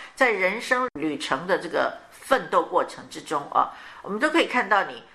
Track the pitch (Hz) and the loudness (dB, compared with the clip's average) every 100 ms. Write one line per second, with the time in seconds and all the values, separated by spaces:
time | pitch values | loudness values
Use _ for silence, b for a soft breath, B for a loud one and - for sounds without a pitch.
0 | B - 254 202 185 208 - 254 254 143 | B 0 2 4 0 0 -2 0 0 -2
1 | 151 143 - 135 180 165 165 156 127 - | -4 -4 -2 -2 0 -2 0 0 0 -2
2 | - - - 262 180 185 160 180 135 - | -16 -10 0 0 2 2 4 2 0 -6
3 | 131 - - 151 143 123 131 B B B | -14 -14 -6 -6 0 2 2 B B B
4 | - 208 302 320 - 247 196 202 160 120 | -8 -2 2 2 2 0 2 2 2 -6
5 | - | -18